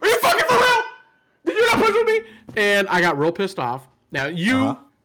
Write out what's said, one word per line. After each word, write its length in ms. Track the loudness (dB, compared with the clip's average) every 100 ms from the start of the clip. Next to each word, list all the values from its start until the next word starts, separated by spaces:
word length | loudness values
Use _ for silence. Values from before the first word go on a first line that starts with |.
Are 60 | 2
you 100 | 0
fucking 240 | 2 0 2
for 60 |
real? 280 | 2 4 2 -2 -10 _ _ _ _ -6
Did 100 | 0
you 100 | 2
not 120 | 2
push 100 | 2
with 120 | 2 2
me? 140 | 0 -2 -18 -14 -4
And 320 | 0 0 0
I 120 | 0
got 180 | 0 0
real 140 | -2
pissed 260 | -2 -6 -6
off. 300 | -6 -6 -10 _ _
Now, 160 | -8 -6
you 300 | -4 -2 0 0
Uh-huh. 60 | -4 -12 _